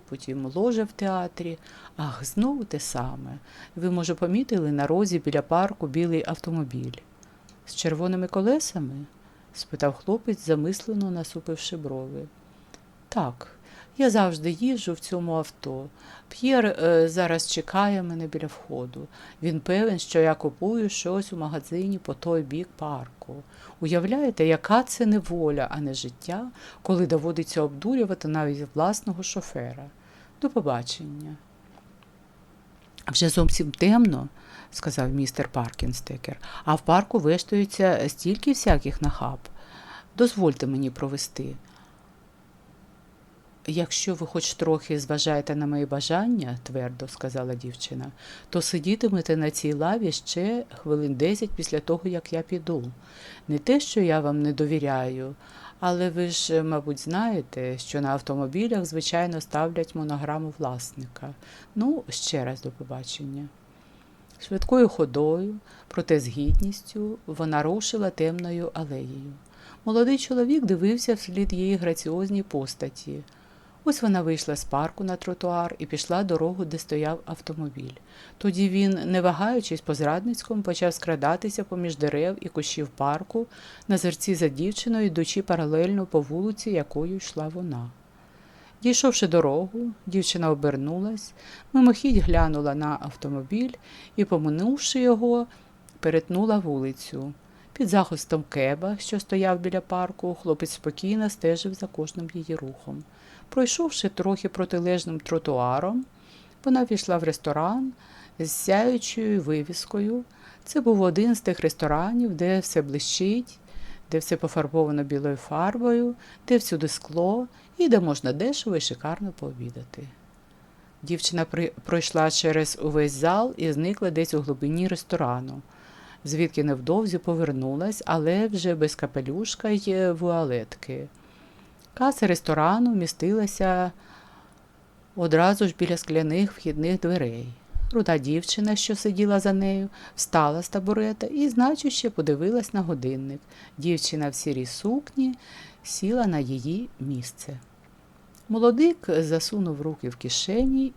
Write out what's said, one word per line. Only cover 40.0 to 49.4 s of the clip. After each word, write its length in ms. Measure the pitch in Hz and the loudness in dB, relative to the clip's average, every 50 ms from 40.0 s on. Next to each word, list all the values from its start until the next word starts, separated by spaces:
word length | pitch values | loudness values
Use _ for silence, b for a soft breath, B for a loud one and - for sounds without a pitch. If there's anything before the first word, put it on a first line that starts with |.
| B B - | B B 2
Дозвольте 500 | 233 240 240 - 202 185 156 127 - 143 | 4 4 4 4 4 4 4 4 2 -2
мені 240 | 131 135 135 139 131 | -2 -2 -2 -2 -2
провести». 640 | 127 - 143 135 143 143 - - - - 135 135 135 135 - B B B B B B B - - - - - - _ _ - _ _ - _ - - - - - - - - - - - - - - _ _ - - - - | -4 -4 -6 -4 -4 -6 -8 -8 -8 -8 -8 -8 -10 -12 -16 B B B B B B B -20 -20 -20 -20 -20 -20 _ _ -20 _ _ -20 _ -20 -20 -20 -20 -20 -20 -20 -20 -20 -20 -20 -20 -20 -20 _ _ -20 -20 -14 -8
«Якщо 480 | - 156 170 170 - - - - 196 180 | -4 -2 -2 -2 -2 -2 -4 -2 -2 -4
ви 120 | 156 165 | -4 -4
хоч 280 | - - 170 - - - | -4 -4 -4 -4 -4 -2
трохи 460 | - 165 160 160 151 - - 156 147 | 0 2 2 2 0 0 -2 -4 -4
зважаєте 560 | 135 131 151 147 - 160 151 147 143 - 147 | -2 -2 -2 0 0 2 0 0 0 -2 -2
на 100 | 147 147 | -2 -2
мої 200 | 143 147 143 143 | -2 0 -2 -2
бажання», 720 | 135 139 143 139 - 165 180 214 240 240 202 147 123 123 123 | -2 -2 -4 -2 0 0 0 2 2 0 0 0 -4 -6 -8
твердо 460 | - - 127 135 123 123 127 123 135 127 | -8 -8 -6 -6 -6 -6 -6 -8 -12 -12
сказала 460 | - - - 131 123 131 127 127 127 | -10 -8 -8 -6 -4 -4 -4 -4 -6
дівчина, 580 | 123 123 123 123 - - - 131 127 131 135 - B B B B B B B | -6 -8 -12 -12 -10 -10 -10 -10 -10 -10 -12 -14 B B B B B B B
«то 120 | - 175 | -2 -2
сидітимете 720 | - - - 165 147 185 214 220 247 220 196 180 156 - 160 | -2 0 -2 -2 0 0 0 2 2 2 2 2 2 2 0
на 140 | 160 | 2